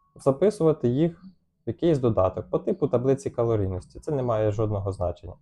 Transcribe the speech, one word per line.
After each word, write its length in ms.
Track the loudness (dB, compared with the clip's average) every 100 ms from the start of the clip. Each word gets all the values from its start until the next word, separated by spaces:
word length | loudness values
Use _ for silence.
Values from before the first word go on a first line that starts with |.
| _ -4
записувати 720 | -2 2 2 4 2 2 0
їх 360 | 2 0 -2
в 40 | -20 _ _ _ -8
якийсь 340 | -2 0 2
додаток 500 | 2 2 2 0 -4
по 100 | -4
типу 280 | -2 -2 0
таблиці 420 | 0 2 0 -2
калорійності. 720 | -2 0 0 -2 -4 -10 -14
Це 120 | -6
не 120 | -4
має 280 | -2 0 0
жодного 400 | 0 -2 -2 -4
значення. 420 | -4 -4 -6 -12 -18